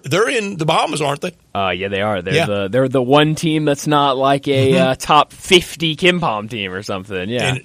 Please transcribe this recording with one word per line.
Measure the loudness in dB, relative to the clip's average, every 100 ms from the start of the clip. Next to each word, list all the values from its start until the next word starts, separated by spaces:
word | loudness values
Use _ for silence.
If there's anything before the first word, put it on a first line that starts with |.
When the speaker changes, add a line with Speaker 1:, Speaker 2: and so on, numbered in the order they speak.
Speaker 1:
they're | 0 0 0
in | -2 -4 -4
the | 0
Bahamas, | 0 0 -2
aren't | -2 -4
they? | -6 -10 _
Speaker 2:
Uh, | -4 -2
yeah, | -2 -2
they | -2
are. | -2 -2
They're | 0
Speaker 1:
Yeah. | 0
Speaker 2:
the, | 0 -2 0
they're | 0 2
the | 0
one | 4 4 4
team | 2 0 0
that's | 0 0 0
not | 2 2 2
like | 2 0 0
a, | 2 4
Speaker 1:
Mm-hmm. | 4 4
Speaker 2:
uh, | 2
top | 4 4 4
fifty | -4 -12 -10 -10 -6 -4 0
Ken | 0 2
Pom | -2 -4 -6
team | -8 -6
or | -8
something. | -8 -8 -6 -6 -4
Yeah. | -2 -2
Speaker 1:
And | -4